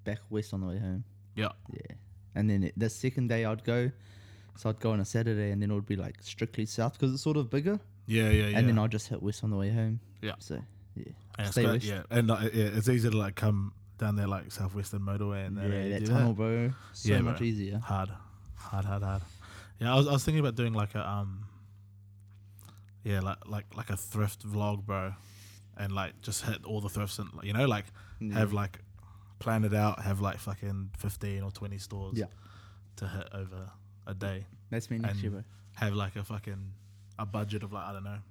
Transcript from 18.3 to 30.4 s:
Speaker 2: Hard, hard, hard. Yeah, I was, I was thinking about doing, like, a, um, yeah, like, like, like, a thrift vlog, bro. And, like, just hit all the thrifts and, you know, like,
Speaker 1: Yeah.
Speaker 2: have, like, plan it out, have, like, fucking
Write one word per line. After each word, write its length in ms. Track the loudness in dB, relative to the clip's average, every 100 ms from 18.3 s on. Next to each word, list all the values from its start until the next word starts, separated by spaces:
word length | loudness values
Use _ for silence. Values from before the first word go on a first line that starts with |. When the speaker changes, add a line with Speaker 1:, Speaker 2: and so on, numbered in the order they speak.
| -20 -16 -14
Speaker 2:
Hard, 280 | -4 -2
hard, 180 | 0 0
hard. 200 | 0 -2 -6 -16 -18 -18 -18 -4
Yeah, 140 | 4
I 40 | 6
was, 100 | 6
I 40 |
was 120 | 4
thinking 160 | 4 4
about 160 | 2 2
doing, 160 | 2
like, 200 | 2 0
a, 140 | -2 -2
um, 360 | -2 -4 -6 -12 -16 -20 -20 -20 -20 -20 -20 -20 -20 -20 -20 -20 -20 -20 -8
yeah, 160 | -2 0
like, 280 | 0 -4 -6
like, 280 | -8 -8 -10
like, 140 | -6
a 60 | -6
thrift 500 | -4 0 0 -2 -4
vlog, 380 | -2 0 -2
bro. 300 | -4 -4 -4 -8 -16 -20 -20 -20 -20 -8
And, 160 | -4
like, 280 | -2 -4 -6
just 240 | -6 -4
hit 200 | -4 -6
all 160 | -4 -4
the 80 | -4
thrifts 300 | -4 -4 -6
and, 120 | -10 -8
you 100 | -4
know, 140 | 2 2
like, 200 | 2 -4 -16 -18 -10
Speaker 1:
Yeah. 140 | -2
Speaker 2:
have, 180 | 2 2
like, 280 | 2 -2 -6 -18 -20 -20 -20 -20 -8
plan 260 | 0 2
it 80 | 4
out, 280 | 6 4 2
have, 180 | 0 0
like, 180 | 0
fucking 520 | -2